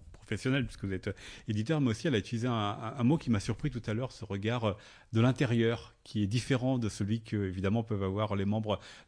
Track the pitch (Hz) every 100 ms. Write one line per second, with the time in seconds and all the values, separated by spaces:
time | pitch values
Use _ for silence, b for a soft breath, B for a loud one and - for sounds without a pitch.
0 | - - - 104 131 139 117 - 98 95
1 | - B B B - 107 110 156 131 107
2 | 175 110 - 117 123 117 104 107 110 117
3 | 120 160 - 107 - 113 151 123 113 107
4 | 131 - 110 98 107 120 110 90 B B
5 | B 110 123 127 131 117 113 117 - -
6 | - 107 101 120 - 131 127 131 110 -
7 | 101 113 110 107 98 92 95 113 110 104
8 | 95 98 107 98 101 107 107 98 B B